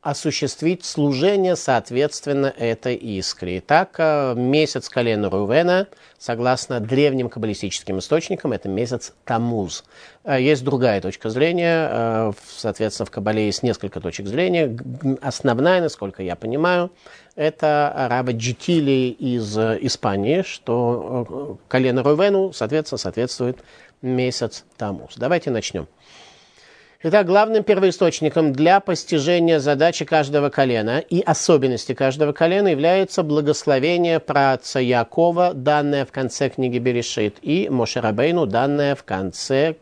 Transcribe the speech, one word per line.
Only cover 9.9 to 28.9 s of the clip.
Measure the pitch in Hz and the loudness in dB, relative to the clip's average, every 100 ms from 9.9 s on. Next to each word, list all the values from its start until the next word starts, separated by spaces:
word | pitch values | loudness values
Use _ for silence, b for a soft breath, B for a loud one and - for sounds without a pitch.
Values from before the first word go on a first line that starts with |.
| B B B | B B B
Э, | - 131 | -4 0
есть | 131 147 | 2 2
другая | 127 143 123 101 | 0 0 2 0
точка | 92 - 110 | -2 -6 -6
зрения. | 113 160 175 170 165 156 | 0 0 2 0 0 0
Э, | 113 113 113 110 | -2 0 0 -2
в, | 101 - - | -4 -14 -8
соответственно, | 113 101 110 - 107 | -8 -2 -4 -4 -8
в | |
Каббале | - 104 107 104 | -4 -2 0 0
есть | 98 | 0
несколько | 123 104 98 90 | -2 -2 -6 -8
точек | 87 - 101 | -8 -8 -6
зрения. | 123 185 175 147 | -2 0 0 0
Г-, | 113 127 | -4 -10
г-, | 123 135 135 | -6 -4 -2
основная, | 135 - 139 117 156 185 | -4 -2 0 2 4 2
насколько | 165 - 98 - | 0 -4 -10 -8
я | 92 87 | -8 -6
понимаю, | 110 135 170 180 180 B B B B - | -6 -2 0 0 -2 B B B B -4
это | 151 156 156 147 143 - 127 | -4 0 0 2 0 -2 -2
раба | 120 127 | 0 -2
Джитили | 117 117 120 - 170 139 135 127 113 | -2 -4 -6 0 0 2 2 0 -2
из, | 127 120 107 107 | -4 -2 -2 0
э, | 110 110 | 0 0
Испании, | 131 - 120 98 101 165 | -4 -2 -2 0 0 0
что, | 185 - - 120 120 120 82 127 113 135 143 98 | -2 -8 -4 0 0 -2 -4 -6 -6 -8 -10 -14
э, | _ | _
колено | 127 131 123 | 0 2 2
Рувену, | 131 151 202 196 190 | 2 2 2 2 0
соответственно, | 156 113 151 147 120 | -4 -2 -2 -2 -6
соответствует | 95 87 123 - 123 127 B B B B | -6 -4 -6 -4 -6 -6 B B B B
месяц | 127 127 127 123 113 - _ _ | -4 0 -2 -2 -6 -8 _ _
Таммуз. | 110 90 - - | -8 -8 -12 -6
Давайте | 120 170 151 | -2 -2 0
начнём. | 117 - 92 76 _ B B B B B B B B B B | -4 -4 -8 -10 _ B B B B B B B B B B
Итак, | 165 202 180 | 2 2 4
главным | 196 214 220 | 4 4 2
первоисточником | 202 190 190 170 175 - 156 170 156 | 2 4 4 4 0 2 -2 2 0
для | 131 156 196 | 2 4 4
постижения | 196 | 4